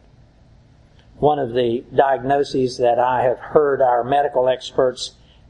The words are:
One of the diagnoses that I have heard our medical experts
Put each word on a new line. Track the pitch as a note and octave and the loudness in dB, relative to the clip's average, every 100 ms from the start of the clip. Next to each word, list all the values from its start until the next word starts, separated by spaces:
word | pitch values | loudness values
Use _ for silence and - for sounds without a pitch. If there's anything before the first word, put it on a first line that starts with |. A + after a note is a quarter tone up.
| _ _ - _ _ - _ _ _ - - - | _ _ -20 _ _ -20 _ _ _ -20 -20 -2
One | C#3+ D3 | 0 0
of | B2 | -2
the | B2 A#2+ A#2+ - | -2 -2 -4 -2
diagnoses | C3 C3+ B2+ C3 C#3 C#3 C#3 B2+ B2+ | 0 2 0 0 0 0 -2 -2 0
that | A#2+ A#2 | 2 2
I | B2 B2 | 0 0
have | B2 A2 | 0 -2
heard | - D#3 C#3+ C3 | 0 0 2 2
our | B2+ A#2+ | 2 2
medical | A#2+ C#3+ D3 C3 B2+ | 0 0 0 0 0
experts | B2+ - - B2+ B2 - - - _ - | -2 -4 -2 -2 -2 -12 -16 -20 _ -18